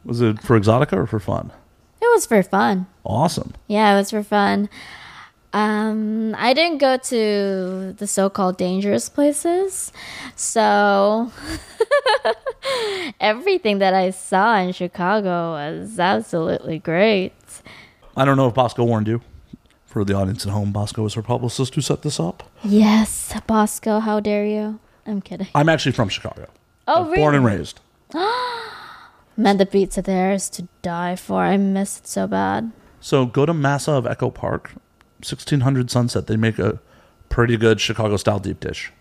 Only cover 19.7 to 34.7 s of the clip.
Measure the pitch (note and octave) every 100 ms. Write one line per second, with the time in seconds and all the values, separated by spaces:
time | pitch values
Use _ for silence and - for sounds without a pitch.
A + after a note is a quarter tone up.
19.7 | _ _ A2+ G2 G2 F#2+ G#2+ G2 G#2 G2+
20.7 | G2+ G#2 - G#2+ A#2 G#2+ B2 A#2+ - B2+
21.7 | - - C#3+ D3+ - E3 - - _ G#3
22.7 | G#3 G#3+ A3 G#3+ - - A3 - A3 G#3+
23.7 | - A3+ G#3+ A3 G#3+ G#3 G#3 G#3 G#3+ G#3+
24.7 | G#3+ _ _ - G3+ - F3+ - D3 D#3
25.7 | D#3 C#3 A#2+ G2+ - - - - _ _
26.7 | _ - D#4+ E4 E4+ D3+ C#3+ A#2+ G2 -
27.7 | - _ _ _ E4 G4 B4 B4 A#4 A4+
28.7 | - - - - _ _ - G#3+ G3+ F#3+
29.7 | G3 F#3+ - F#3 F#3 F#3 G3 - - F3
30.7 | _ F3+ E3+ F3 F#3 - F#3+ F3+ G3 G3
31.7 | F#3+ G3 - - G3+ F#3+ F#3+ G3 G3+ A3+
32.7 | - - _ - C#3 B2+ C#3 D3+ E3 C#3
33.7 | C#3+ - C#3+ A#2 A2+ A#2+ - - - -